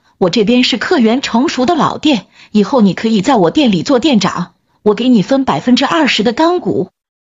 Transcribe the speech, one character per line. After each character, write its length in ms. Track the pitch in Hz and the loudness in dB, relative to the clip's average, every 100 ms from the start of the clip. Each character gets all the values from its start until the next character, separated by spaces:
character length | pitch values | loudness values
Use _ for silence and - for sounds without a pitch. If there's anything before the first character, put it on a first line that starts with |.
| _ _ | _ _
我 120 | 180 | 0
这 140 | 233 | 0
边 200 | 202 247 | 2 2
是 120 | 254 254 | 2 -2
客 200 | - 359 | -2 0
源 240 | 220 247 | 2 0
成 260 | - 233 294 | -2 -2 -2
熟 180 | - 254 | -2 -2
的 80 | |
老 240 | 339 165 - | 0 -2 -2
店， 280 | 302 240 - _ - | -2 -2 -4 _ -4
以 140 | 208 | -2
后 160 | 196 269 | 0 2
你 140 | 196 | 2
可 140 | 165 226 | 0 -2
以 140 | 220 | -2
在 140 | 185 247 | 0 2
我 140 | 165 | 2
店 200 | 294 262 | 2 0
里 120 | 185 | 0
做 160 | 123 285 | 0 0
店 200 | 311 233 | 2 0
长， 360 | 180 - 175 _ _ _ | 0 -6 -10 _ _ _
我 120 | 208 | -2
给 140 | 208 247 | 0 2
你 140 | 240 | 2
分 220 | 175 277 | 2 -2
百 160 | 262 147 | 0 -4
分 160 | 247 247 | 0 0
之 100 | 277 | 0
二 220 | 339 269 | 0 0
十 140 | - | 0
的 100 | 214 | -2
干 280 | 240 330 359 | 0 0 0
股。 300 | 196 113 180 _ _ _ _ | -4 -4 -6 _ _ _ _